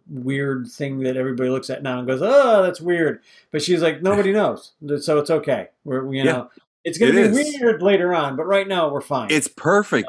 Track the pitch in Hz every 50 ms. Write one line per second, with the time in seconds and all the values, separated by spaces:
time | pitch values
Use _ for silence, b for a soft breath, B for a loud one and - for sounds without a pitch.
0 | _ - 151 127 123 131 139 139 139 139 135 131 120 120 - - 151 139 135 135
1 | 131 127 127 131 127 135 127 120 127 127 131 131 127 - 131 - 143 135 127 123
2 | 123 123 131 127 165 214 262 285 269 240 220 202 185 180 - - 156 175 175 170
3 | 165 143 - - b b b b b b - 156 147 185 180 165 165 160 156 139
4 | 170 190 202 202 196 190 196 214 196 139 107 - - - _ - 156 139 147 143
5 | 143 - 151 147 147 - 165 151 151 147 131 107 90 - _ _ - 151 131 131
6 | 131 135 135 135 135 - - 123 117 - b b b b _ _ - 170 - 160
7 | 220 - - - - 214 214 269 294 302 285 277 247 233 220 156 175 202 202 185
8 | 180 175 180 165 147 139 135 131 160 180 196 196 196 196 190 180 165 151 139 139
9 | - - 147 127 113 104 156 151 - - - - - 151 190 202 208 - - 123
10 | 98